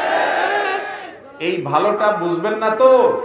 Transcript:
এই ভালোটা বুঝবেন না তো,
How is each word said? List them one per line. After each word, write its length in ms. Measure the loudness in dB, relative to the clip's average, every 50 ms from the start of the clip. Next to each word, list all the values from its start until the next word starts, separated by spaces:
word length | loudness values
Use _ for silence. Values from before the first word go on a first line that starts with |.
| -2 0 0 0 0 0 0 -2 -2 -2 -2 -2 -2 -2 -4 -4 -6 -8 -12 -12 -14 -16 -18 -20 -20 -20 -12 -6
এই 240 | -4 -4 -4 -4
ভালোটা 500 | -4 -2 0 0 0 0 0 0 0 0
বুঝবেন 420 | 0 0 -2 -2 -2 -2 -2 -4 -2
না 160 | -2 -2 -2
তো, 500 | 2 4 6 6 6 6 4 2 0 -2 -6